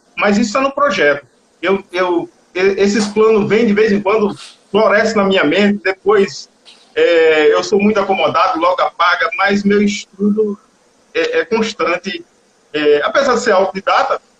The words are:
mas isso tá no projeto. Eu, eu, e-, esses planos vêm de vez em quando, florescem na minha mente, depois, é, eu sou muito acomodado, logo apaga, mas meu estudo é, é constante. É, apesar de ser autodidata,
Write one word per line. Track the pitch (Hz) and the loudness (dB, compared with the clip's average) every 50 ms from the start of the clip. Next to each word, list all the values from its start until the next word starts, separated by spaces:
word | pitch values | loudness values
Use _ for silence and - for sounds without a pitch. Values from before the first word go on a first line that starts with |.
| _ _ _ | _ _ _
mas | - 185 208 202 208 | -4 -2 0 0 0
isso | 247 - - | 0 -2 -2
tá | 269 269 | -2 -2
no | 269 - | -2 -2
projeto. | - 285 - 196 190 151 147 139 - - _ _ _ _ _ _ _ | -2 -2 -2 0 0 0 0 0 -2 -4 _ _ _ _ _ _ _
Eu, | 160 175 196 196 190 - 175 | -2 -2 -2 -2 -4 -6 -6
eu, | 180 185 180 175 165 147 - _ _ _ _ - | -4 -2 -2 -2 -2 -4 -6 _ _ _ _ -6
e-, | - 190 196 196 190 | -2 -2 0 0 0
esses | 196 202 208 233 202 | 0 0 0 0 -2
planos | - - 220 214 220 220 208 196 - | -2 0 0 2 2 2 2 2 0
vêm | 196 220 240 | 0 2 2
de | 214 202 | 2 2
vez | 202 220 220 196 | 2 2 2 0
em | 202 | 0
quando, | 202 190 214 220 208 202 147 - - - - _ _ _ | 0 0 0 0 0 -2 -4 -6 -12 -20 -20 _ _ _
florescem | - 202 220 202 196 208 220 214 208 | 0 0 2 2 2 2 0 0 0
na | 214 196 | 0 0
minha | 196 190 185 156 | 0 0 0 0
mente, | 147 160 190 208 202 208 202 - | 0 2 2 2 2 0 -2 -4
depois, | 190 190 - _ 190 214 202 196 190 - - - - _ _ _ - - - _ _ _ | -6 -6 -4 _ 0 2 2 2 0 -4 -10 -18 -20 _ _ _ -20 -20 -20 _ _ _
é, | 156 160 170 170 165 160 160 156 156 151 151 175 | 0 2 2 4 4 4 4 4 4 4 4 2
eu | 180 180 | 2 0
sou | - 214 196 | 0 0 0
muito | 202 214 214 202 | 2 2 2 0
acomodado, | 190 196 190 180 160 147 - 165 175 190 165 160 | 0 -2 -2 0 0 0 0 0 0 0 0 0
logo | 170 180 185 180 | 0 0 0 0
apaga, | 156 - - - 165 175 175 170 170 165 - | -2 -4 -2 0 0 0 0 0 -2 -4 -2
mas | - 196 202 202 202 202 | -2 -2 0 0 0 0
meu | 202 202 208 208 | 0 2 2 2
estudo | 202 - - - - _ - 202 208 208 214 214 208 202 - _ _ _ _ _ _ _ _ _ _ - | 0 -2 -6 -10 -14 _ -4 -2 -2 0 0 -2 -2 -4 -8 _ _ _ _ _ _ _ _ _ _ -4
é, | 160 165 156 - 160 | -4 -2 0 0 -2
é | 160 | -2
constante. | - 220 220 208 202 - - 165 170 175 175 - 190 175 - - - _ _ _ _ _ _ _ _ - | 0 -2 -2 -2 -4 -4 -4 -4 -4 -4 -4 -6 -8 -10 -10 -12 -18 _ _ _ _ _ _ _ _ -6
É, | 151 151 147 147 147 143 | -2 2 2 2 2 0
apesar | - - 285 277 262 247 | 0 0 0 0 0 0
de | 220 | 0
ser | - 240 202 | 0 0 0
autodidata, | 185 190 190 - 190 - - 185 233 269 262 185 - - _ _ _ | 2 0 0 -4 -6 -4 -2 0 0 0 -2 -4 -6 -8 _ _ _